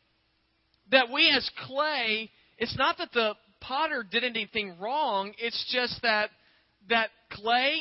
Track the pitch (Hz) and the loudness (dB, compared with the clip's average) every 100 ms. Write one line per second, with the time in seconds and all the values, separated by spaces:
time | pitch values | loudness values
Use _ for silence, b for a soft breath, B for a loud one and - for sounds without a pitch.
0 | _ _ _ _ _ _ _ _ _ 254 | _ _ _ _ _ _ _ _ _ 4
1 | 240 277 320 277 - - - 269 302 285 | 4 4 4 4 0 -8 -6 -2 0 0
2 | 226 220 220 b b - 233 - 294 - | 0 -2 -4 b b -6 -4 0 0 0
3 | 339 240 220 208 _ _ - 262 311 285 | -2 0 0 -2 _ _ -6 -2 -2 -2
4 | 202 226 247 226 208 226 202 170 202 285 | -2 -2 -2 -2 -4 -4 -6 -6 -4 0
5 | 285 202 196 - 233 - - 254 247 - | 0 0 -2 -6 -6 -4 -4 -2 -2 -2
6 | 233 214 214 _ b b b b 190 226 | 0 0 0 _ b b b b -2 0
7 | 220 - - - 208 240 269 311 | 0 -6 -20 -6 0 2 2 0